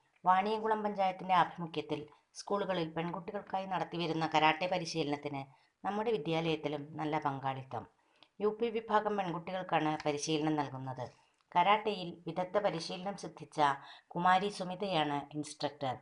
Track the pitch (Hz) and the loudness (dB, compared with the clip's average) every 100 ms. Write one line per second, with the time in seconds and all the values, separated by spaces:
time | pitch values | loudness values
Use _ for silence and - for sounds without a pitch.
0 | _ _ 180 185 208 220 220 214 208 196 | _ _ 4 4 4 2 2 2 0 2
1 | 190 185 180 180 160 - 165 165 147 147 | 0 0 4 6 4 0 -6 -4 -4 -4
2 | 151 - _ - - 202 185 180 160 165 | -6 -16 _ -12 -2 -2 0 -2 -2 -4
3 | 170 170 175 202 190 190 190 180 160 165 | -4 -6 -6 -8 -6 -6 -2 -4 -2 -2
4 | 170 160 156 156 156 156 180 185 - 160 | -2 0 2 6 6 4 0 -2 -2 -2
5 | 143 143 147 139 135 _ _ _ 190 208 | 0 -2 -4 -6 -10 _ _ _ -4 -2
6 | 220 214 165 160 165 156 147 147 147 151 | 0 0 0 0 2 0 -2 -4 -6 -6
7 | 156 151 147 135 135 131 127 117 101 _ | -2 0 -2 -2 -4 -4 -6 -10 -10 _
8 | _ _ _ - 208 214 233 220 220 214 | _ _ _ -2 -2 0 -2 -2 2 2
9 | 214 208 185 165 165 185 185 165 151 156 | 2 0 -2 -4 -4 -6 0 2 2 0
10 | 151 147 156 156 156 151 135 131 131 127 | 0 -2 0 0 2 0 -2 -6 -8 -8
11 | 120 - _ _ _ 170 180 214 214 196 | -10 -12 _ _ _ 2 4 4 2 -4
12 | 175 170 - 165 180 214 202 160 160 185 | -6 -8 -6 -4 -2 0 0 0 -6 -6
13 | 185 185 165 - 147 - 143 135 - - | -6 -8 -10 -14 -6 2 4 2 -6 -20
14 | - 175 180 185 202 202 180 180 196 165 | -10 2 6 6 4 -4 -6 -4 0 2
15 | 151 143 139 151 147 - 143 - 135 117 | 2 0 -4 -8 -8 -4 -4 -2 -4 -4